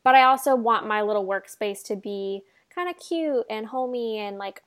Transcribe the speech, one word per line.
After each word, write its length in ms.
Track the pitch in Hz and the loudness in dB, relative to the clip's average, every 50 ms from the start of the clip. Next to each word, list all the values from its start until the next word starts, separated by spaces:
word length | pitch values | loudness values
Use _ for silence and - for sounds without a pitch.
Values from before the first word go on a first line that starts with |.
| - | 4
But 100 | 262 262 | 6 8
I 80 | 262 262 | 8 8
also 300 | 254 262 262 - 285 269 | 8 6 4 4 2 2
want 300 | 254 226 226 233 202 - | 2 2 2 2 2 0
my 160 | 214 214 214 | 0 -2 0
little 240 | 214 208 214 208 196 | 0 0 0 0 0
workspace 560 | 185 196 190 190 - - - 220 208 202 202 - | -2 -4 -4 -6 -8 -10 -6 -6 -6 -6 -6 -8
to 100 | - 214 | -8 -8
be 480 | 196 196 202 202 196 196 196 196 196 196 _ _ _ _ _ - | -8 -8 -8 -8 -6 -6 -6 -6 -8 -10 _ _ _ _ _ -8
kinda 180 | - 359 359 349 | -8 -6 -6 -8
cute 520 | - - - 349 330 320 302 285 247 226 - | -10 -8 -6 -4 -2 -2 0 0 -2 -2 -2
and 160 | 220 220 220 | -6 -8 -8
homey, 540 | 226 247 262 254 247 247 247 233 226 220 214 | -6 -6 -6 -4 -4 -4 -4 -4 -4 -6 -6
and, 180 | 208 202 202 196 | -6 -8 -8 -8
like, 240 | 202 196 202 - - | -10 -10 -12 -12 -8